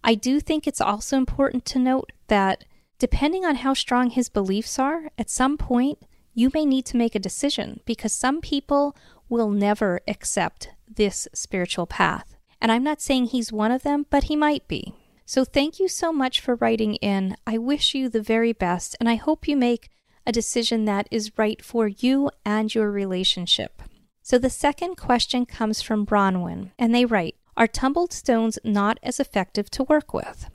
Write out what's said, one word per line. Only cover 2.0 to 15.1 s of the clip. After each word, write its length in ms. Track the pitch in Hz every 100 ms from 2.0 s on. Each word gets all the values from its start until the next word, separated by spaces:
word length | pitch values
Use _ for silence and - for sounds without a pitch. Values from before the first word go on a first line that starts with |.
| - - -
that 380 | 208 196 - - _ _ _
depending 480 | 247 - 285 370 359
on 100 | 262
how 160 | 262
strong 380 | 269 - 247 247
his 180 | 247 240
beliefs 500 | - 190 196 220 -
are, 300 | 269 330 311 -
at 140 | 214
some 260 | - 254 302
point, 440 | - 240 262 302 - _ _
you 160 | - 254
may 140 | 311 302
need 180 | 262
to 140 | 247 240
make 160 | 233
a 40 | 220
decision, 640 | 196 - 285 - - - -
because 260 | 226 214
some 300 | - 254 302
people 520 | - 285 - 285 285 - - - -
will 200 | 233 220
never 520 | 202 202 208 208 175 -
accept 640 | 208 - - 165 - - - _ 220
this 320 | 202 - -
spiritual 540 | - - 190 180 - 170
path. 480 | - 175 - - - _ _
And 120 | 226
I'm 120 | 226
not 160 | 277 294
saying 260 | - 262 240
he's 260 | 254 226
one 180 | 214 214
of 120 | 254
them, 240 | 285 285 294
but 140 | 285
he 120 | - 302
might 300 | 302 294 _
be. 280 | 156 - - _